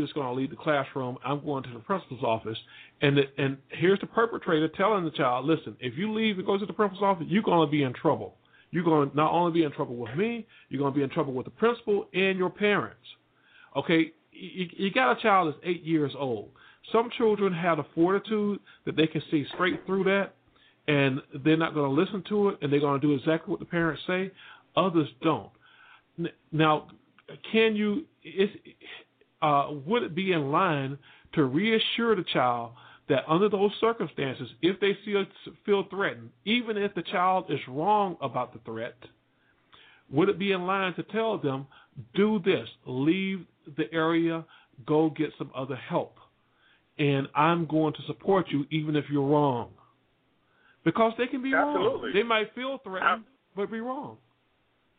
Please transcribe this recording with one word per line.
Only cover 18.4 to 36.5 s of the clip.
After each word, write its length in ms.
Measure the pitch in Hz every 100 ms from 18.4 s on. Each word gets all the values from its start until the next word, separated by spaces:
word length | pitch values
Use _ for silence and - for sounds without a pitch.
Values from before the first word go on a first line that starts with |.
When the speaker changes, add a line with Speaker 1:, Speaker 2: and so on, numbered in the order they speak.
| 208 202 - - -
Speaker 1:
that 100 | 135
they 100 | 156
can 160 | 160 -
see 160 | 156 131
straight 300 | - 180 143 -
through 180 | 190
that, 280 | 190 196 190 - _ _ _ _ -
and 320 | 143 139 135 - 147
they're 140 | 147 160
not 160 | 160
gonna 180 | 151 139
listen 300 | 139 190 202 -
to 180 | 208 202
it, 80 | -
and 100 | 147
they're 80 | 143
gonna 200 | 147 139
do 120 | 147
exactly 360 | 139 160 165 -
what 100 | -
the 60 | -
parents 360 | 170 165 135 -
say. 240 | 185 190 - - - _ -
Others 320 | 185 165 139 -
don't. 280 | 160 131 95 _ _ _ - - _ -
N-, 100 | 165 - _
now, 360 | 156 156 151 - - _ _ - - -
can 240 | 220 220
you, 300 | 208 208 202 - _
is, 260 | 156 160 202 - - - - - - _ _ -
uh, 280 | 156 143 139 147
would 200 | 139 233
it 100 | 202
be 180 | 160 190
in 200 | 170 135
line 460 | 156 190 143 135 143 - - _
to 100 | 165
reassure 720 | 135 143 220 220 - - 233
the 100 | 196 160
child 400 | - 123 120 117 123 - - -
that 160 | 131 -
under 220 | 165 208
those 240 | 202 202 -
circumstances, 680 | 226 233 170 - 139 127 120 -
if 160 | 170 196
they 180 | 196 202
feel, 200 | 208 196 190 - - - -
feel 180 | 202 196
threatened, 400 | 185 175 117 117 _
even 320 | 196